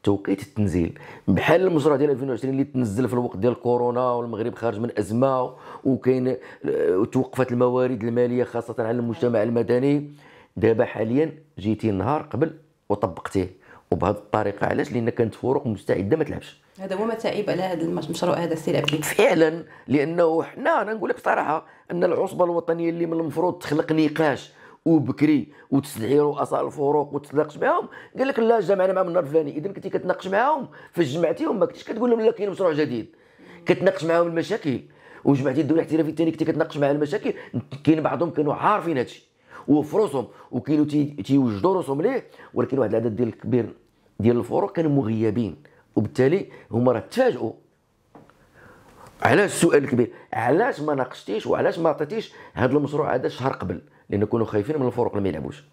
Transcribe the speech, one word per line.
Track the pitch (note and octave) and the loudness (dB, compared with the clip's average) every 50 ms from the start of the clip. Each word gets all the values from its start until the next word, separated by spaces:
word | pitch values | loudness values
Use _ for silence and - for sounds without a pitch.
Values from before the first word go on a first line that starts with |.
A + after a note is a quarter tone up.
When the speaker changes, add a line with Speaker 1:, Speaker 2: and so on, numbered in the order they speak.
| - | 2
Speaker 1:
توقيت | G#2 G2+ G2 - - G2 - | 0 0 0 -2 -4 -4 -4
التنزيل | - - _ A2 G#2 F#2+ D#2 F2+ E2 - - - - - - - _ | -6 -10 _ -2 -2 0 2 0 0 -2 -4 -10 -18 -20 -20 -6 _
بحال | - F#2+ F2 - - D#3 F3 F#3 | 0 2 2 4 2 2 4 4
المشروع | F#3 E3+ D3+ C3 D#3 D3 | 2 0 2 2 2 2
ديال | B2+ D3 D3 | 4 2 0
ألفين | C#3 A#2 C3+ C#3 | 0 0 -2 -4
وعشرين | B2 G#2+ C3+ C3 C3+ | -4 -4 -4 -2 0
اللي | C3+ C#3+ | -2 -2
تنزل | C#3+ - B2+ B2 G#2+ F#2+ A#2 B2+ | 0 0 -2 -2 0 0 0 0
في | A2 B2 | 0 0
الوقت | B2 A#2+ - - | -2 -2 -4 -4
ديال | F#2 G2+ B2 A#2 - | 0 0 0 0 0
كورونا | - A#2+ B2 A#2+ A#2+ B2 A#2+ B2 B2+ B2 | 0 0 0 2 0 0 0 0 0 0
والمغرب | A#2+ A#2+ A#2+ A#2+ A2 G2+ A2+ A#2+ - | -2 -2 -4 -6 -6 -4 -4 -6 -6
خارج | - A2+ A#2 G#2 G#2 | -2 -4 -2 -2 -2
من | A#2 A#2+ - - | -6 -4 -4 -4
ازمه، | G#2 F2 A2 A#2+ C3 C3+ C3 C3 B2 B2+ - - - - - - - | -4 -2 0 2 2 2 2 0 -2 -4 -8 -14 -20 -18 -18 -4 0
وكاين، | C3+ B2+ A#2+ - B2+ C3 B2+ B2+ | 0 0 2 2 2 2 2 2
آه، | B2+ B2 - - - - - - D2 C2+ C#2+ D#2 E2 F2+ F#2 A2+ - | -2 -2 -4 -8 -20 -20 -8 -4 -4 -2 0 2 2 2 2 0 0
توقفت | - C3 C3 - - B2+ B2+ B2 | 0 -2 -2 0 -2 -2 -2 0
الموارد | A#2+ B2 B2 B2 B2 B2+ B2+ B2 C3 G#2 A2+ | 2 2 2 2 4 2 0 0 -2 -2 -4
الماليه | A#2+ A#2 A#2+ B2 A#2+ B2 B2 A#2+ | -2 2 2 2 2 2 0 -2
خاصه | - - A#2 A#2 - A2+ - | -2 -4 -6 -6 -6 -6 -4
على | A2+ A2 | -2 -2
المجتمع | A#2+ B2 A#2+ A#2 A2 - - A#2+ A#2 A2 G#2 | -2 -2 -2 -4 -2 0 0 2 2 2 0
المدني. | A#2 A#2 A#2+ A2 F2+ A#2+ B2 C3+ C#3+ C#3+ D3 D3 D3 - - - - - - - _ _ | 2 0 0 2 2 2 2 4 2 2 0 -2 -6 -16 -20 -20 -20 -20 -20 -20 _ _
دابا | F#2+ F#2+ A2 A2+ G#2+ A#2 | 2 2 4 4 4 2
حاليا | A2 - G#2 A2 A2 A#2+ C#3+ D#3+ D#3 D3 - - _ _ - | 0 0 -4 -2 0 2 2 0 0 -4 -12 -20 _ _ -4
جيتي | F2+ G#2+ G#2+ G#2 - A2 | -2 -2 -2 0 0 0
النهار | G2+ F#2 F#2+ A#2 D3+ D3+ | 0 0 0 0 0 -2
قبل | C#3+ - - A#2 D#3 - - - _ _ _ _ _ _ | -4 -6 -2 -2 -2 -2 -2 -12 _ _ _ _ _ _
وطبقتيه | G2+ - - F#2+ D#2+ - - - - G2 F2+ F#2 - _ _ - - - _ _ | -2 0 0 -4 -4 -10 -14 -4 -2 -2 -2 -2 -8 _ _ -20 -20 -20 _ _
وبهذه | - E2 E2+ F#2+ G#2 | -2 0 2 0 0
الطريقه. | - - - - G#3+ G#3 - G2+ - - | -2 -4 -2 -2 0 0 -2 -2 -2 -2
علاش؟ | F#2+ G#2 A#2+ D#3 - | -2 0 -2 -2 -2
لان | G#2 B2 A2+ A2+ | -2 -2 -2 -2
كانت | - - A#2 G#2+ - | 0 0 -2 -2 -2
فروق | - - A#2+ C3+ C#3+ - | -4 -2 -2 -2 0 -2
مستعده | B2+ G#2+ G2 - - B2 - F#2+ G2+ D3+ | -2 -6 -4 -2 -2 -2 0 2 0 0
ما | D#3+ D#3 | 0 0
تلعبش. | - F2+ - - - - _ _ _ _ F#3+ | -4 -6 -10 -12 -16 -20 _ _ _ _ -16
Speaker 2:
هذا | F#3+ F#3+ F#3+ | -10 -8 -6
هو | G3 A3 | -4 -4
ما | A#3 A3 | -4 -4
تعيب | A3 - F#3+ - G#3 G3+ - | -4 -4 -4 -4 -4 -4 -2
على | - F3+ | -2 -2
هذا | F#3 F#3 F3+ E3 | -2 -4 -4 -4
المش-، | - E3 F3 E3+ C#3+ | -4 -4 -4 -4 -6
المشروع | - E3+ - F3+ F3 - | -6 -6 -2 0 0 0
هذا | D#3 E3+ D#3+ D#3+ | 0 -2 -4 -4
السي | D#3+ - F3 | -4 -2 -2
العبدي. | D#3+ - C#3+ D3 D3 | -2 0 0 -2 -2
Speaker 1:
فعلا، | D3 D3 - - - G#3 C4+ F#3+ D#3+ D#3+ D#3 D#3+ E3+ D#3+ - - - - | -2 -4 -2 2 4 4 4 6 6 4 4 2 -4 -10 -14 -20 -20 -4
لانه | - B2 D3 C#3 D#3+ E3+ F3 E3+ D#3+ D#3+ E3 - | 0 2 2 2 0 2 2 2 4 4 2 -2
حنا، | - - - B3+ - E4 C4+ | -2 -10 -4 0 0 2 2
انا | G#3 G#3 A3 | 0 -2 -4
نقول | A3 A3+ B3 | -6 -4 -4
لك | A#4+ - | -4 -2
صراحه | - - E3+ - D3+ C#3 D3+ D#3+ - - - - _ - | 0 0 0 2 2 0 -2 -4 -4 -10 -20 -20 _ -8
ان | E3 F3 F3+ | -2 0 0
العصبه | F3+ C#3+ A#2 F3+ F#3 E3 D#3 F3+ | 2 2 0 -2 -2 2 2 2
الوطنيه | E3+ F3 E3+ E3 - E3+ E3+ E3+ E3 | 2 2 -2 0 -2 -2 0 -2 -2
اللي | E3 E3+ E3+ | -2 -2 -4
من | E3 E3 E3 | -2 -2 -2
المفروض | E3 D3+ C3+ D#3+ E3+ F3+ E3+ | -2 -2 -2 0 0 0 -2
تخلق | - - - D3 D#3 D#3 - | -4 -4 -2 -2 -2 0 2
نقاش | D#3+ D#3 D#3 D#3 D3+ D#3+ D#3+ D3+ B2+ - - - - - - - - _ _ | 2 2 2 2 2 2 2 2 0 -2 -6 -18 -20 -20 -20 -20 -20 _ _
وبكري | D#3+ E3 D#3 B2 A2+ - - C#3+ D3+ D#3 C3+ - - - - - _ | 4 4 4 4 0 0 2 2 4 4 2 0 -4 -14 -20 -6 _
وتستدعي | C3+ C#3 B2+ - - A2+ A2 A2 C3+ D3 | 0 0 0 -2 -8 -6 0 2 4 4
رؤساء | D3 D3 C#3 C#3 C#3 - C#3 C#3 C#3 | 4 2 0 -2 -2 -2 -2 -2 -2
الفروق | C#3 C#3 D3 C#3+ C#3 D3 D3+ D3 D3 D3 | -4 -4 -2 0 2 2 0 0 -2 -6
وتتناقش | C#3+ C#3+ - C3 C#3+ D3+ D3 - | -10 -8 -2 -2 -2 -2 -2 -4
معاهم، | D#3 - B3+ E4 F4 - - - - - - _ | -2 0 0 0 0 -2 -6 -14 -20 -20 -16 _
قال | G3+ C4 | -2 -2
لك | C4+ C4+ - | 0 0 2
لا، | A3+ A3 A#3 A3+ | 2 4 4 2
جا | F3+ D#3+ G3+ | 4 2 2
معنا | F#3 F#3 F#3+ F#3 | 2 2 2 2
مع | F#3 | 0
النهار | F#3 F3 E3 F3+ E3 | 0 2 0 0 0
الفلاني. | C#3 D3 D#3+ D#3 C#3+ - | 2 0 0 0 0 -6
اذا | C#3+ D3 G3 | -6 -8 -8
كنتي | F#3+ D#3+ - F#3+ | -10 -10 -10 -6
كتناقش | - F3+ - F3+ E3+ - - | -6 -4 -2 -2 -4 -4 -4
معاهم | F#3+ F#3+ G3+ B3 C#4+ D#4 C#4+ G#3+ - - - - - | -2 0 2 2 2 0 -2 -4 -10 -14 -20 -20 -10
فاش | _ E3+ E3+ C3 C3+ | _ -2 -2 0 0
جمعتيهم، | E3+ E3+ D#3 E3+ - D4+ D#4 B3+ G3 | 0 0 0 0 -2 -2 -2 0 0
ما | F3 | 0
كنتيش | - - - - | 0 -2 -14 -12
كتقول | - A#3 A3 A#3 B3 | -10 -4 -2 2 2
لهم | A#3 A3+ | 2 4
لا، | A3 A3+ | 4 2
كاين | A#3 - G3+ G3+ | 2 0 -4 -6
مشروع | E3+ C#3+ F#3+ E3+ D#3 | -2 0 0 0 2
جديد. | C#3+ D3+ B2 B2 A2+ G#2 - _ _ _ _ _ _ - - - - - | 2 0 0 -2 -6 -8 -10 _ _ _ _ _ _ -20 -20 -20 -10 0
كتناقش | - F3+ E3+ F3+ F#3+ F#3+ - D3+ | 0 0 4 4 2 2 2 0
معاهم | E3 E3 E3+ E3+ | 2 2 2 2
المشاكل، | E3+ E3 E3 D#3 - G3+ A3+ - D3+ B2 G#2 - - - - - - - - - | 2 0 -2 -2 -2 -4 -2 -2 -2 -2 -2 -6 -12 -20 -20 -20 -20 -20 -2 2
وجمعتي | - C#3+ C#3 C#3 C#3+ B2+ C#3+ | 2 2 4 2 0 0 0
الدوري | D#3 B2+ D#3 E3 | 2 2 2 2
الاحترافي | C#3+ C#3 D3 D#3+ D#3 D3+ | 2 2 0 0 0 0
الثاني | D#3 D3+ E3 E3 | 0 0 0 0
كنتي | D#3+ - D#3+ | 0 -2 -2
كتناقش | D3 D#3 D3+ D3+ D3 - | -2 0 -2 -2 -2 0
مع | D3 C#3+ C#3 | 0 0 2
المشاكل. | C#3+ D3 D3+ D3 F3 G#3+ - G3 - - - - - A#2+ - - - C3+ - | 2 0 0 -2 -2 -4 -4 -4 -6 -6 -12 -8 -8 -8 -8 -8 -18 0 4
كاين | D3 D#3+ D#3+ | 4 4 4
بعضهم | D3+ B2 C3 C#3+ E3+ E3 | 2 -2 0 0 -2 -2
كانوا | - D3 D3+ D3 A#2 | 0 -2 0 0 -2
عارفين | - C3+ F3+ G#3+ - D#3 E3+ D#3 | 0 2 2 2 2 0 -2 -2
هادشي | C3 A2+ - - - _ _ _ _ _ _ - - - | -2 -2 -4 -8 -20 _ _ _ _ _ _ -20 -12 2
وفي | - C#3+ D3+ C#3+ D3 D3+ | 4 4 4 4 2 2
راسهم، | G3 A3 E3 B2+ C3 A2 - - - - _ | 2 2 2 0 -4 -6 -6 -14 -20 -16 _
وكانوا | - B2+ - - D#3 D3+ D3+ | -8 -6 -2 0 0 2 2
تي-، | D3 C#3+ D3+ C#3+ D3 - - G2 | 2 2 0 0 -2 -4 -10 -2
تيوجدوا | - C#3 C#3 C3 A#2+ G#2 G2 G#2+ F#3 F#3+ | 2 4 4 4 2 0 0 0 2 2
راسهم | F#3 D#3+ C3+ C#3 C#3+ | 0 -2 -2 -4 0
ليه، | E3+ A#3+ C4+ A3 - - - - - - - | 0 0 0 -2 -6 -8 -20 -20 -20 -6 -2
ولكن | A2 A#2+ B2 C3+ C3+ | -2 -2 0 2 0
واحد | A#2 G#2 | 0 2
العدد | G#2 A2+ A#2 A#2+ G#2 | 2 0 0 0 -2
ديال | G#2+ B2 | -2 -2
الكبير | A2+ - - - G#2+ A#2+ B2 A2 - - _ _ _ _ _ _ _ _ - | -2 -4 -8 -4 0 0 0 0 -2 -8 _ _ _ _ _ _ _ _ 2
ديال | G2+ A#2 A#2+ | 2 4 4
الفروق | A#2+ A#2 - - D#3 G3 G3 | 4 0 0 0 0 0 0
كانوا | - E3+ E3 D3+ | -2 -2 0 2
مغيبين، | C#3+ C#3 A2+ G#2+ A2+ A2 A2+ A2 G2+ A#2+ A#2 F#2+ D2+ - _ - _ _ _ _ _ | 2 2 2 0 0 0 0 0 0 0 -4 -4 -6 -12 _ -20 _ _ _ _ _
وبالتالي | - G#2+ G#2 - - B2+ C3+ E3+ G3+ - - - - - _ | -2 -2 -2 0 2 2 4 2 0 -2 -8 -16 -20 -14 _
هما | G#2+ A#2 B2 B2+ | -2 2 2 2
راه | A#2+ A2 | 2 0
تفاجئوا. | - - - A#3+ C4 B3 D3 B2 A2+ A2+ - - _ _ _ _ _ _ _ _ _ _ _ - - - _ _ _ _ _ - - - - - _ - - - - - - - | -4 -6 0 2 2 2 2 0 -6 -6 -8 -12 _ _ _ _ _ _ _ _ _ _ _ -20 -20 -20 _ _ _ _ _ -20 -20 -20 -20 -20 _ -20 -20 -20 -20 -20 -14 -2
علاش؟ | - G2 B2+ F3+ G#3 D#3+ | 2 4 6 6 4 2
السؤال | C#3+ - - E3+ C#3+ D3 C#3 | 2 2 4 6 6 4 4
الكبير، | C#3 B2 A#2 A#2+ - - - - _ - | 4 2 2 2 2 -2 -18 -14 _ -4
علاش | A2+ A2+ A#2+ C#3 - A#3+ C#4 - C#3+ | -2 2 2 2 4 2 0 -2 -4
ما | D3 D3+ D3 | -4 -2 -2
ناقشتيش | C3+ B2+ - - - - - G3+ A3 - | -2 -2 -4 -8 -16 -8 -6 -6 -6 -2
وعلاش | F3+ E3 - B2+ F3+ - F3 | -2 0 0 0 0 0 0
ما | E3 E3 | 0 0
عطيتيش | C#3+ - D3+ C#3+ G#3 A3+ - - - - - - _ | 0 0 -4 -6 -6 -8 -8 -10 -16 -20 -20 -14 _
هذا | - A#2 B2+ C3 | -2 0 2 2
المشروع | D3 C#3+ C#3+ D3 D3 D3 - F2+ | 0 0 0 -2 -2 -2 0 -2
هذا | - - | -2 -2
شهر | D#3 - - B2 C3+ A2+ | -4 -6 -4 -4 -4 -4
قبل؟ | - - - F#2 - - _ _ _ _ - | -4 -6 -6 -6 -8 -10 _ _ _ _ -4
لان | - G2+ G#2 | 0 0 0
كانوا | - - A#2 A2 | 0 0 -2 0
خايفين | - - G#2 G2+ B2+ D#3 D3+ | 0 0 -2 -2 -2 -2 -2
من | C3 | -2
الفروق | B2 - A#2+ A#2 G2+ | -2 0 0 -2 -2
اللي | - G#2 G2 | -2 -2 -2
ما | F#2+ | -2
يلعبوش | D#2+ D#2 C#2 - - - - _ | -4 -4 -8 -10 -12 -14 -20 _